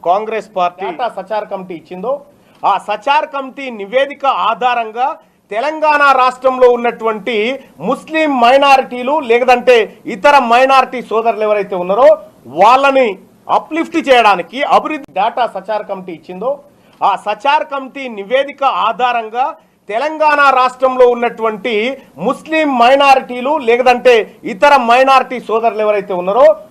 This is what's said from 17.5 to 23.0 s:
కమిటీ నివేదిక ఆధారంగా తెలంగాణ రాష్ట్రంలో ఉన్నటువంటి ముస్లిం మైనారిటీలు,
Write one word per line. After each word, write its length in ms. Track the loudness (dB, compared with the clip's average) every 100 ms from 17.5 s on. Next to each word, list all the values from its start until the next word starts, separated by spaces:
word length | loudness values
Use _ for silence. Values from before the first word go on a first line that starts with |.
| -2 -2
కమిటీ 320 | -10 -10 -12 -12 -12
నివేదిక 420 | -4 -2 -2 -4 -4 -2 -4
ఆధారంగా 580 | -2 -2 -2 -6 -6 -6 -6 _ _ _
తెలంగాణ 520 | -4 -4 0 0 4 4 4
రాష్ట్రంలో 460 | 0 0 -2 4 4
ఉన్నటువంటి 580 | 4 -2 -2 -6 -4 -4 -4 -4 -6 -14 -8 -6
ముస్లిం 420 | -6 -4 -2 0 2
మైనారిటీలు, 720 | 2 4